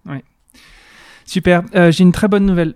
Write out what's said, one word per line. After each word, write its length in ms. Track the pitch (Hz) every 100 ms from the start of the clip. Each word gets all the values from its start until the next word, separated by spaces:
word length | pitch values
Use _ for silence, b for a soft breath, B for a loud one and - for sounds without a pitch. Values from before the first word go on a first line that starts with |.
| -
Ouais. 160 | 139 - _ _ b b b b b b b -
Super. 380 | 190 180 175 175 196
Euh, 160 | 175
j'ai 120 | 160
une 80 | 180
très 160 | 170 214
bonne 180 | 202 196
nouvelle, 280 | 175 160